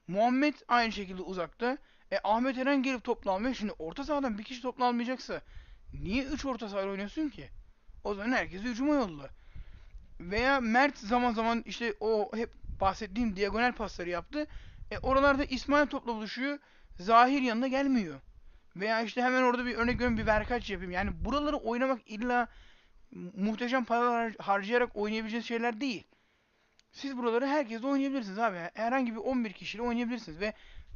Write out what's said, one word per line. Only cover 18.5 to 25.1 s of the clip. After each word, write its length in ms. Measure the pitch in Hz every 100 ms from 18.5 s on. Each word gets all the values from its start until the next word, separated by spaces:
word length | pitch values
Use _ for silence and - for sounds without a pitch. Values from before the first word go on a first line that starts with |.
| - - 170
Veya 260 | 208 226
işte 200 | 233 -
hemen 200 | 247 254
orada 240 | 254 247 247
bir 80 |
örnek 200 | 240 240
veriyorum, 240 | 240 247 220
bir 80 | 220
verkaç 440 | 214 214 247 -
yapayım. 220 | 190 185
Yani 320 | 180 202 170
buraları 320 | 170 277 294 294
oynamak 440 | 220 240 262 254 -
illa 420 | 208 240 247 190 - - - _ - -
mu-, 220 | 180 175 185
muhteşem 480 | 202 214 240 262
paralar 460 | 233 233 240 233 233
har-, 120 | 208
harcayarak 540 | - 196 196 240 240 -
oynayabileceğiniz 520 | 208